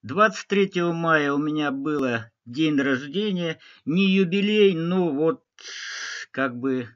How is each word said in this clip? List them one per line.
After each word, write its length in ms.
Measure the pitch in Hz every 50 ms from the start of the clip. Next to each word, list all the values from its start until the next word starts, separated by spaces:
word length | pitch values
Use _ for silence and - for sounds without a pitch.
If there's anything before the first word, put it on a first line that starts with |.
двадцать 460 | - 107 135 180 214 214 185 - - _
третьего 420 | 202 196 196 190 - 180 175 170
мая 420 | 170 165 165 165 160 156 147 143
у 60 | 143 143
меня 320 | 151 151 151 151 151 143
было 640 | 135 135 139 156 151 147 135 127 120 117 110 - _ _ _
день 360 | 117 120 135 160 156 151 139
рождения. 800 | 135 139 135 123 143 147 139 190 214 214 190 175 175 165 156 _ _ - - _ _
Не 220 | - 156 185 196
юбилей, 680 | 196 190 196 196 175 175 202 196 208 214 214 208 196 185
но 360 | 160 165 170 180 185 180 170
вот 340 | 139 139 156 165 160 - _ _ _ _ - - - - - - - - - - - - - _
как 260 | _ 131 135 135 120 120
бы 300 | 120 135 131 127 120 107 -